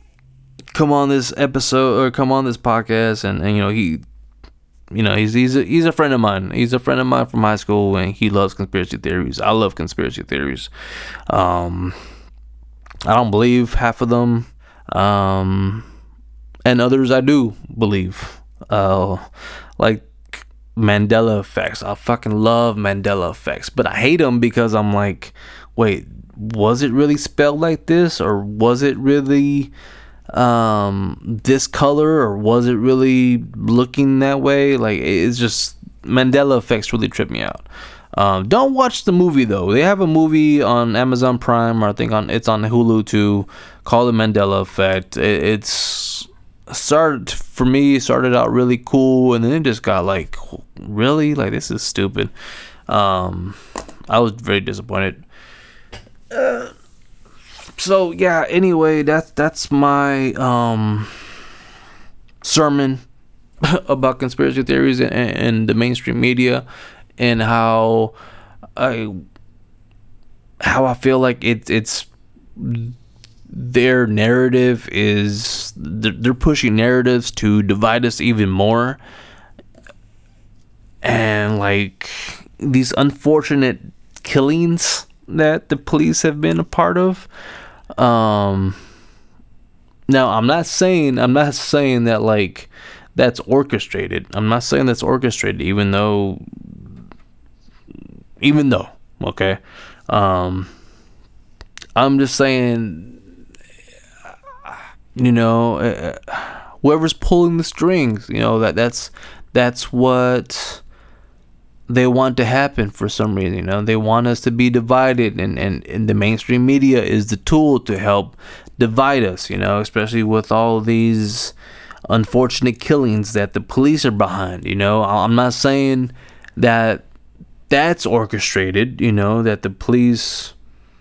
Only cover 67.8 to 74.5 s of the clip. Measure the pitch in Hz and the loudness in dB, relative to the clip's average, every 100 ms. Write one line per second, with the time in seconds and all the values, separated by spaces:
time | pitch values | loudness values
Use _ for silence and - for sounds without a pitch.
67.8 | 113 113 110 - - - - - - - | 2 2 0 -6 -20 -20 -20 -20 -18 -4
68.8 | 131 113 107 95 71 - - - - - | -4 -2 -8 -12 -18 -20 -20 -20 -20 -20
69.8 | - - - - - - - - - 131 | -20 -20 -20 -20 -20 -20 -20 -8 -4 0
70.8 | 131 123 135 131 127 123 - 110 - 110 | 0 0 0 2 0 0 -2 -2 -2 -2
71.8 | 107 - - - - - - - 131 120 | -2 -6 -8 -18 -20 -20 -20 -12 -8 -6
72.8 | 117 120 - - - - - - 123 127 | -8 -14 -20 -20 -20 -20 -18 -12 -2 2
73.8 | 127 127 117 104 110 123 127 | 4 4 2 2 2 2 2